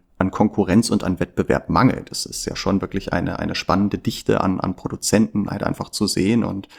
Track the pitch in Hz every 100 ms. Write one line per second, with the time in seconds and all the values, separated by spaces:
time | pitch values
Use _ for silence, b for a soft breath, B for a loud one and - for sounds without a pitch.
0 | _ _ 95 - 107 - 92 101 117 104
1 | - 90 92 - 87 - - 80 127 -
2 | - - - - 98 - 95 95 92 95
3 | - 87 90 87 82 - - 92 101 95
4 | - - - 107 95 92 - 92 - -
5 | - 104 110 104 - 101 - - - -
6 | 101 92 95 120 101 98 -